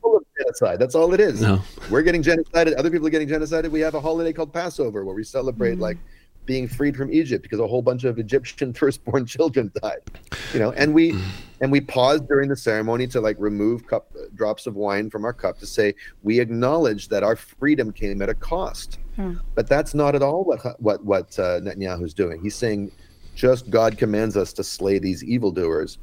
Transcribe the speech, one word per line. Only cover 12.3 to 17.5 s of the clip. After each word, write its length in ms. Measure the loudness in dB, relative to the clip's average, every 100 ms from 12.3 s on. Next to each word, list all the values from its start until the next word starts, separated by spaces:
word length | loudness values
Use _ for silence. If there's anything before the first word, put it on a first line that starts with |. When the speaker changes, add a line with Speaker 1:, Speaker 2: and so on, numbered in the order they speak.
| 0 2
Speaker 1:
the 60 | -2 0
ceremony 380 | 0 0 -2 0
to, 40 | 0 0
like, 80 | 0
remove 480 | -2 0 0 0 -2
cup, 180 | -4 -4 -16 -16 -4
drops 260 | -4 -2 -6
of 80 | -4
wine 320 | -2 -2 -2
from 160 | -4
our 80 | -6
cup 260 | -4 -4 -6
to 60 | -8 0
say, 180 | 0 0 -10 -8
"We 120 | 0 2 2
acknowledge 600 | 2 2 4 2 0 -2
that 140 | 0 2
our 60 | 0
freedom 540 | -4